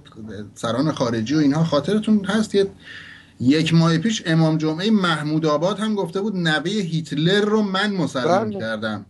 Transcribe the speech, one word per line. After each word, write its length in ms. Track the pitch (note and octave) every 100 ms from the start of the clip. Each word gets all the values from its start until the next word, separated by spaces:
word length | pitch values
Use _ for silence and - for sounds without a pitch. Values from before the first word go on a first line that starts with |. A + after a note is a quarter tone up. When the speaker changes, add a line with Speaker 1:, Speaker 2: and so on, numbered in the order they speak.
| - A2 A2 G2+ G#2 -
Speaker 1:
سران 360 | A#2 A#2 D#3
خارجی 440 | C3+ A#2+ A#2 A2 D#3
و 40 |
اینها 240 | C#3+ D3+
خاطرتون 600 | E3 D3 D3+ G#3+ A3 G#3+ F#3
هست، 300 | G#3+ G#3+ G3+
یه، 120 | G3 - - - - - - -
یک 320 | A#2+ D3+ D#3+
ماه 240 | E3 E3 D#3+
پیش 260 | A3+ A3 E3+
امام 320 | E3 D#3+ D#3
جمعه 320 | D#3 D#3 G#3
محمود 560 | G#3 F3+ D3+ D3 D#3 D#3
آباد 340 | D3 F3 G3+
هم 160 | A3 G3+
گفته 260 | E3+ F#3+
بود 140 | A3 F#3
نوه 340 | E3 D#3 D#3+
هیتلر 720 | G#3+ E3+ E3 D#3+ C#3+ E3 G3+
رو 200 | G#3 G#3+
من 320 | G3+ F#3+ G#3
مسلمان 560 | G3 C3+ C3 B2 F#3 G#3+
Speaker 2:
بله. 100 | G2
Speaker 1:
کردم. 460 | A2 A2 A2 G#2+